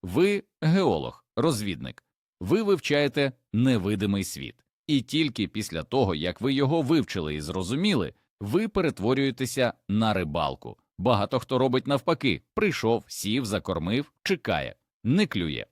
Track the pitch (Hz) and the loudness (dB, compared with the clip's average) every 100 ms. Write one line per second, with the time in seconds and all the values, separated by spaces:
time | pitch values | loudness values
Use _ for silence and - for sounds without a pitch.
0 | 92 101 190 202 - _ 156 180 170 85 | -2 2 2 2 -4 _ 0 2 2 0
1 | 60 - _ - 151 120 104 76 64 - | -4 -12 _ -2 0 0 -4 -6 -10 -14
2 | _ _ _ _ 92 185 208 180 - 143 | _ _ _ _ 0 0 2 0 2 2
3 | 143 139 139 123 _ 107 131 120 95 104 | 2 2 -2 -2 _ 2 2 2 0 0
4 | 101 101 95 - 64 - _ _ - 143 | 0 0 -4 -8 -12 -14 _ _ 0 0
5 | - 151 156 120 95 107 107 80 73 131 | 0 -2 -2 -2 -4 -4 -6 -6 -2 0
6 | 107 80 85 87 123 135 139 165 131 160 | 2 0 -2 -2 -2 0 2 0 2 2
7 | 107 98 76 76 76 92 92 135 208 160 | 0 -4 -4 -4 -4 -6 -4 -2 0 0
8 | 78 - _ _ 101 156 220 202 170 - | -2 -8 _ _ -2 -2 0 0 -2 0
9 | 101 131 139 123 131 - 123 - _ 104 | 0 2 0 -2 -6 0 -2 -2 _ 0
10 | 110 98 82 78 73 65 58 52 _ - | 2 0 -2 -2 -2 -4 -14 -18 _ -4
11 | 95 110 104 131 - 127 131 131 131 139 | 2 2 2 -2 0 2 2 2 0 -2
12 | - 165 127 73 _ - 214 143 110 117 | 0 0 0 -2 _ -2 0 0 0 0
13 | - - 101 117 117 98 78 85 82 117 | -2 -8 -2 -2 0 -4 -2 -2 0 -2
14 | 147 _ - 190 - 82 65 - _ _ | -4 _ -4 -4 0 -2 -2 -10 _ _
15 | 107 165 208 101 85 64 52 | 0 2 2 0 -2 -4 -10